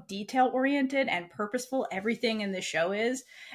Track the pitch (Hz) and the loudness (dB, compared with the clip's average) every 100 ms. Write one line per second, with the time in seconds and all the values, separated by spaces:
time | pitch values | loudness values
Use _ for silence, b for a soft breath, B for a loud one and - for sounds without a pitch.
0 | - 196 208 262 254 254 269 285 269 277 | -4 -8 -2 4 4 4 2 2 2 2
1 | 269 175 175 - 208 247 - 262 - 190 | 0 -2 -4 -6 -4 -2 -2 -2 -2 -2
2 | 208 226 233 220 202 185 185 160 170 208 | -2 0 0 0 -2 -4 -2 0 2 2
3 | 233 262 - B B | 0 0 -8 B B